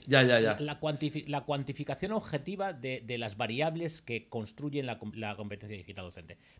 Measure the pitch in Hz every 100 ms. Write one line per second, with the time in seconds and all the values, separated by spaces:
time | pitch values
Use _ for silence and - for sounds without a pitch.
0 | - 135 127 120 110 104 147 147 156 147
1 | 151 151 143 147 - 143 135 135 143 131
2 | 196 220 214 151 151 196 196 147 131 127
3 | 117 120 113 101 117 120 156 165 170 160
4 | - 117 - 117 107 - 147 143 131 113
5 | 107 104 107 101 104 101 104 104 92 95
6 | 90 87 80 85 - -